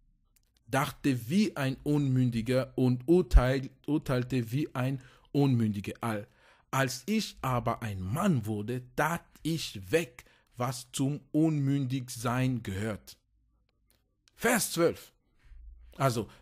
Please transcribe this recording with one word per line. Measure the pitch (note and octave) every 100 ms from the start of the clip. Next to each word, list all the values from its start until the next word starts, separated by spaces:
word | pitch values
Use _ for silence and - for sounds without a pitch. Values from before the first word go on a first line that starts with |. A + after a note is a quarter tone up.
| _ _ _ _ _ _ _
dachte | C3 C#3+ - C#3+ B2+ G#2
wie | F#3 G#3+ -
ein | C3 C3+
Unmündiger | - D3 C#3+ B2+ B2+ A#2 A#2 B2+ B2 -
und | B2+ B2+ B2
urteil-, | F3 F3 C3+ B2 C3+ C3 - -
urteilte | D3+ D3+ B2+ B2 C3 A2+
wie | B2+ D3+ -
ein | B2+ C3+ - - _
Unmündiger. | C#3+ C#3 A#2+ A2 G#2 G2+ -
All-, | A#2+ G#2+ G#2 _ _ _ _
als | C3+ C3+ B2+ -
ich | A3 G3+ -
aber | C3 B2 A2 A2+
ein | A2+ G2
Mann | F#2 C#3 G3+ C#3+ G#2
wurde, | G#2+ G#2+ B2+ B2+ -
tat | D3 E3+ - -
ich | D3 D#3+ - G#2+ F#2
weg, | D3+ F3 - - _ _ -
was | B2 C3 -
zum | - C#3 D3 -
Unmündigsein | D3+ D#3+ D3+ C3+ C#3 C3 C3 B2 - A#2+ B2 C3 B2
gehört.“ | G#2+ F#2+ A2 G2+ - - _ _ _ _ _ _ _ _ _ _ _ _
Vers | A3 A#3+ -
zwölf. | E3 E3 F#2+ - _ _ _ - - - - - -
Also, | C3+ A#2 G2+ -